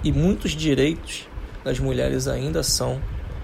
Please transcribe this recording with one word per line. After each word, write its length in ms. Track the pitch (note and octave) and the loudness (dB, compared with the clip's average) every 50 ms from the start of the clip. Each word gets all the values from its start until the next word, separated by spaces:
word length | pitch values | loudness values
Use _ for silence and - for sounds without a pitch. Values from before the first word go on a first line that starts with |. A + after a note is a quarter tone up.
| - | 2
e 60 | D3+ | 4
muitos 400 | C#3+ C#3 D#3 F#3+ G#3+ - - F#3+ | 4 6 6 4 4 2 0 -4
direitos 760 | D3+ D3+ D#3 D#3 C3+ B2+ C3+ D3+ E3 - - - - - - - - - - - - - | -2 0 2 2 4 4 4 2 2 -2 -6 -10 -10 -12 -12 -10 -10 -10 -10 -10 -12 -8
das 160 | - C3+ C3 B2 | -4 -4 -2 0
mulheres 480 | C3 C3+ C3 B2 C3 C3 C3+ C3 C3 | 0 0 2 2 2 2 0 0 0
ainda 380 | C3+ B2+ B2 C3 D3 D#3+ E3 C#3 | 0 -2 0 -2 0 0 0 2
são 360 | - - - B2+ B2 B2+ C3+ - - - - - - - - | 2 2 2 2 0 -2 -2 -4 -4 -6 -6 -6 -6 -8 -10